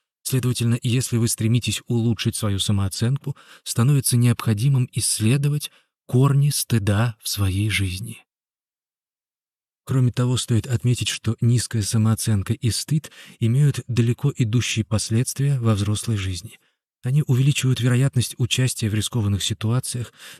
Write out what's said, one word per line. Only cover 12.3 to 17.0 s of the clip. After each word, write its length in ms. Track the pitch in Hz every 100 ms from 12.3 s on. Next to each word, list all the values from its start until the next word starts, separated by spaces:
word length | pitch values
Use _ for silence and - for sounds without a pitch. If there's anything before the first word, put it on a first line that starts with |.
| 104 92
и 180 | 113 117
стыд 400 | - - 151 - - - -
имеют 420 | 113 127 147 127 -
далеко 420 | 120 117 120 143 -
идущие 480 | 110 120 - 113
последствия 760 | 104 107 - 113 127 - 143 135
во 160 | 113
взрослой 440 | 101 101 104 - 104
жизни. 420 | 95 87 110 - _ _ _ _